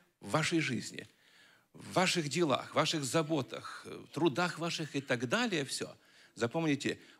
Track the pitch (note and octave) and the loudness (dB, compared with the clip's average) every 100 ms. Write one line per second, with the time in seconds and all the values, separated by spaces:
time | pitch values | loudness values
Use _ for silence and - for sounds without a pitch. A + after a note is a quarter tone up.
0 | _ _ G3+ D#3+ D3+ E3+ C#3 B2 - - | _ _ -2 0 2 2 0 -2 -4 -10
1 | - _ _ - - _ _ - - G#2 | -14 _ _ -20 -20 _ _ -18 -4 2
2 | F#3 F3 D3 C#3 D#3+ B2 - - D#3 D#3+ | 2 2 0 2 2 2 0 2 2 2
3 | C3+ D#3+ D#3 D#3+ B2 - - - - F2+ | 0 0 2 0 -2 -8 -10 -12 -12 -14
4 | - - E3 C3 F3 D3+ E3 - D3+ C#3+ | -8 2 2 2 -2 -2 -4 -4 -4 -4
5 | - B2 A#2+ G#3 A#3+ E3+ C3 - - - | 0 0 2 2 2 0 -2 -4 -8 -12
6 | _ - - - A#2 E3 D#3+ C#3 A2 F2+ | _ -20 -14 -2 0 2 2 2 0 -4
7 | - | -8